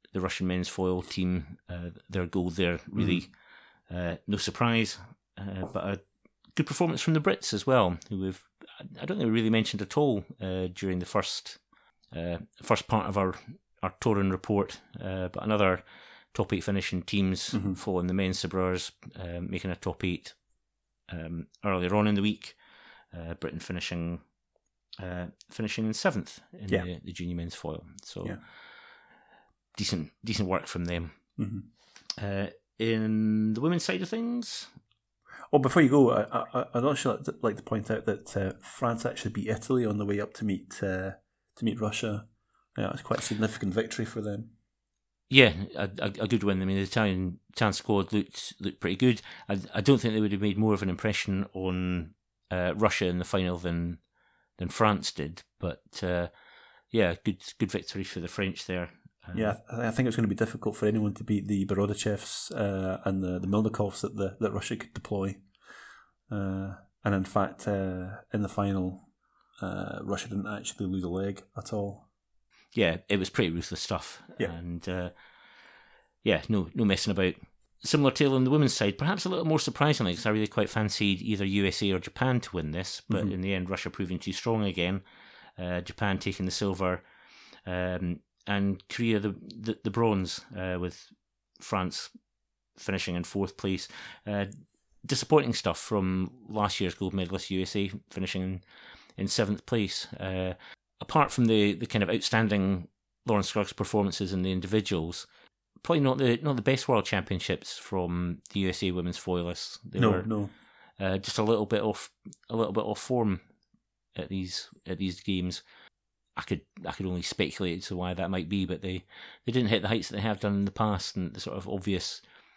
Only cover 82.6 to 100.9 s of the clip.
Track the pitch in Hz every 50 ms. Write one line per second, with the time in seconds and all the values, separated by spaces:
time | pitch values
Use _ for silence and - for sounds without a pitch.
82.6 | 78 76 76 87 95 - - - - - 110 98 107 101 98 92 92 98 98 92
83.6 | 92 90 95 87 - 90 - - 101 87 92 87 - - 90 - - 120 113 110
84.6 | 107 98 87 90 87 87 95 95 - - - - - - - - - - _ -
85.6 | 92 90 90 87 87 - - - 110 101 95 92 - 101 92 - 95 92 92 -
86.6 | 107 98 95 90 95 90 90 87 - - - - - - - - - - - -
87.6 | _ - 90 90 90 90 92 90 90 87 87 - - _ _ _ _ - 101 98
88.6 | 98 101 98 90 - - - - 120 117 110 107 101 107 95 82 - - - 117
89.6 | 104 110 110 - - 110 98 117 117 113 107 95 92 90 - - - - - 98
90.6 | 92 92 92 90 87 90 85 - - - - _ _ _ _ _ _ _ _ _
91.6 | - - - 98 92 90 - - - - - - - _ _ _ _ _ _ _
92.6 | _ _ _ - - - 95 95 - - 90 87 85 - - 101 98 92 - -
93.6 | - 98 95 92 - - - - - - - - _ 104 104 101 101 98 104 -
94.6 | - _ _ _ _ _ _ _ - - - - - - - 156 - 120 113 -
95.6 | - 98 87 - - - 110 104 95 92 92 95 95 - - - - - 104 107
96.6 | 104 101 - - 101 90 85 - 98 92 95 98 92 85 95 92 - - 95 92
97.6 | 92 - - 104 98 95 98 110 - _ - - 95 92 - 95 92 92 95 92
98.6 | - _ - - - - - - - - _ - 95 98 - - 113 98 104 -
99.6 | - - - 117 104 92 - - - - - - 98 95 92 92 92 92 92 -
100.6 | - - - - _ _